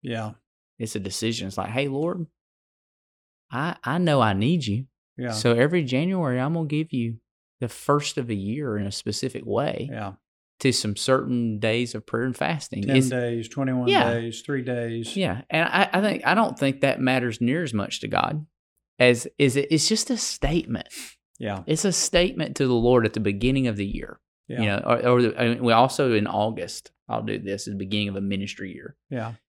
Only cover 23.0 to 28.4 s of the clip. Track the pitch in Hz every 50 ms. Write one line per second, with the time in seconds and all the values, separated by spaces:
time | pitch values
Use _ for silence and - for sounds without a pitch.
23 | 110 107 - 110 107 104 98 98 113 127 135 135 131 120 110 101 101 98 - -
24 | - - - _ _ _ _ _ _ _ - 120 113 104 101 - - - 120 117
25 | - 123 123 123 123 113 - - 120 117 117 120 127 120 113 113 123 131 - -
26 | 143 131 113 107 104 98 87 101 104 113 110 - 87 - - - _ - _ _
27 | _ - 117 113 110 107 104 104 - 95 98 101 - 113 101 98 95 95 101 104
28 | 104 101 98 98 98 98 98 98